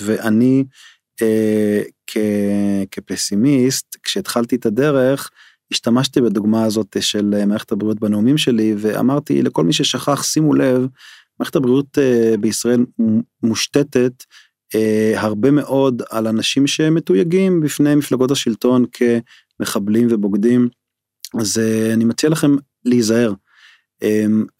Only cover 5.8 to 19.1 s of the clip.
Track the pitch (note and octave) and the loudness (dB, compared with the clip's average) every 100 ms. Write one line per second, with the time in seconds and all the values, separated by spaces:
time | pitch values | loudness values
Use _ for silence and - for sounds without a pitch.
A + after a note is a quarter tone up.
5.8 | A#2+ A#2+ C3+ D3 A#2 G#2 G#2 A2 A2 G#2+ | 0 0 2 2 2 0 0 2 0 -2
6.8 | G2+ - - G#2+ G#2 G#2 G2+ G#2+ - G#2 | -4 -4 -4 -2 0 0 0 -2 -4 -4
7.8 | G#2+ G#2+ G#2+ G#2 A#2 D3 C3+ A#2 A2 G#2 | -4 -2 -2 0 2 2 2 0 0 0
8.8 | G#2+ G#2 A#2+ C#3+ D3 C#3 B2 C#3+ D#3+ D3+ | -2 0 0 0 0 0 0 0 0 0
9.8 | C#3 B2 D3 C3+ - D#3 D#3 C3+ C3+ B2+ | -2 -4 -2 -2 -2 0 2 2 2 0
10.8 | C3 - - - _ - - D3+ B2 C3+ | -2 -8 -20 -20 _ -10 -4 -2 2 0
11.8 | C#3 - C3+ A#2+ A2+ A2 G#2+ G#2 A#2 B2 | 0 0 2 2 2 0 -2 -2 0 0
12.8 | B2 - A2+ A2 - _ A2+ G#2+ - C#3+ | 0 -2 0 0 -4 _ -4 -2 -2 -2
13.8 | D3 B2+ B2+ B2+ - - _ _ - A2 | 0 0 -2 -4 -18 -20 _ _ -6 -2
14.8 | A2 G#2+ A2 G2+ G#2+ G#2+ C3 D3 B2 C3+ | 0 0 0 0 -2 0 2 2 0 0
15.8 | C3+ A#2+ - A2+ A2 A2 - C3+ C#3 - | 0 -2 -6 -4 -2 -2 -2 0 0 0
16.8 | D#3 D#3+ - F#3 E3+ F#3 F#3+ F3 D3 - | 0 0 2 2 2 2 2 0 0 0
17.8 | D3 D3 C#3 B2+ C3 C#3+ - G#2+ B2 B2+ | 2 2 0 0 0 0 -2 -2 2 2
18.8 | B2 - A#2+ | 0 0 0